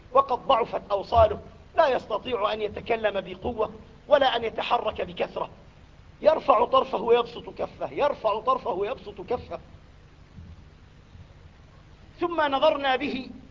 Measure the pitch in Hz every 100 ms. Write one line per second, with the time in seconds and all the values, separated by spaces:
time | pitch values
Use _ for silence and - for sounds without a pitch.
0 | - - - 240 - 247 233 190 - 202
1 | 180 233 220 - - - - - 311 240
2 | - 208 226 226 208 220 208 214 - 226
3 | 214 196 180 - 233 220 220 - - -
4 | - - 240 233 226 - - 240 220 208
5 | 180 180 - - - - - - - -
6 | - - - - - 226 233 262 247 214
7 | 226 240 - 208 185 - 190 - 160 147
8 | 285 - 214 208 254 262 226 180 202 269
9 | 202 202 185 240 - 170 - - - -
10 | - - - - - - - - - -
11 | - - - - - - - - - -
12 | - - 349 330 294 269 311 285 277 254
13 | 277 262 247 - -